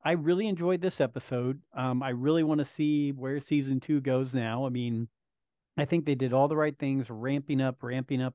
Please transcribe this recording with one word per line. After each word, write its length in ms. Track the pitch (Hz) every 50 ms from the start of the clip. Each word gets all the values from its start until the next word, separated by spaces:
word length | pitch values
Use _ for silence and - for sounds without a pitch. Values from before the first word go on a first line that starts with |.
I 100 | - 156
really 360 | 175 170 147 165 180 185 220 214
enjoyed 320 | 190 165 170 180 185 175
this 220 | 180 185 - -
episode. 580 | 139 123 - 135 - - 131 123 123 127 139 147 _ _ -
Um, 260 | 131 127 127 127 127
I 60 | 135 135
really 320 | 123 120 127 147 160 165
wanna 220 | 156 151 156 151 135
see 480 | - - - 151 151 151 147 143 143
where 280 | 139 131 127 135 143 143
season 380 | 139 - 151 147 135 135 135 127
two 220 | - - 151 143
goes 320 | 131 135 131 131 135 127
now. 320 | 131 131 117 113 113 123 135
I 60 | 131
mean, 360 | 123 123 120 120 117 113 117 - _ _ _ _ _ _ _ _ _ _ _ _ -
I 80 | 151 147
think 200 | - 170 170 143
they 100 | 147 139
did 180 | 123 135 123
all 160 | 123 135 139 143
the 80 | 156
right 200 | 151 151 151 147
things, 320 | - 147 139 135 135 123 -
ramping 500 | 117 107 120 135 139 143 139 147 143 131
up, 220 | 135 131 127 -
ramping 380 | - 120 127 131 127 - 139 127
up, 120 | 127 127